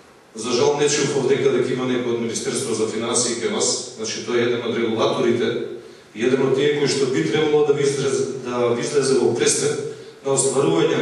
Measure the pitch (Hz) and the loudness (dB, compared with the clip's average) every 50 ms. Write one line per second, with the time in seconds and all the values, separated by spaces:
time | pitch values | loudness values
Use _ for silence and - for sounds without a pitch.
0 | - - - - - - - 113 110 127 123 120 143 143 147 147 147 143 - - | -20 -20 -20 -20 -20 -20 -14 -10 -4 -2 0 2 4 2 4 4 2 2 2 2
1 | - - 135 135 123 - 139 127 - - 123 - - - - 127 127 127 127 120 | 0 0 0 0 2 2 2 4 4 2 2 2 2 0 0 -2 -2 -2 -2 -2
2 | 123 120 117 117 113 110 104 - - 135 117 - 104 113 110 107 110 104 107 110 | 0 -2 -2 -2 -2 -4 -4 -4 -4 -4 -4 -2 -2 -2 -2 -2 -2 -2 -2 -4
3 | 117 117 117 - 123 123 113 - 110 104 101 - - - - - - - - 110 | -4 -2 0 0 0 0 -2 -2 -4 -4 -2 0 -2 -2 -2 -4 -6 -10 -10 -10
4 | 110 107 - 110 104 110 120 120 120 120 120 117 - - - 117 117 110 110 113 | -8 -8 -8 -8 -6 -2 0 0 2 2 0 -2 -2 -4 -2 -2 -2 -2 0 0
5 | 135 - - - 127 117 113 - 117 113 - - - - - - - - - - | 0 0 2 2 2 2 2 2 0 -2 -2 -4 -6 -8 -10 -12 -16 -18 -20 -20
6 | - - - 107 117 131 135 - 139 135 135 135 147 147 - 143 143 131 - 131 | -20 -18 -6 -2 0 2 2 2 2 2 2 2 2 2 2 2 0 0 0 0
7 | 139 123 131 156 160 - 151 156 156 151 147 151 147 147 139 - 143 135 139 135 | 0 0 0 0 0 0 0 0 2 2 2 2 4 4 2 2 2 0 0 0
8 | - 139 131 127 123 - - - 120 120 120 123 123 117 120 120 - - - 143 | -2 -2 0 0 -2 -2 -4 -8 -8 -6 -2 0 0 2 0 0 -2 0 0 0
9 | 131 131 131 - - - - - - - - - 147 143 - - - - - - | 2 4 2 4 4 2 2 2 2 0 0 0 0 -2 -2 -2 -6 -8 -10 -12
10 | - - - - - 139 135 123 131 135 123 135 147 160 165 165 147 - - 127 | -16 -20 -20 -10 -4 -2 0 0 0 0 2 2 2 2 2 2 2 2 2 2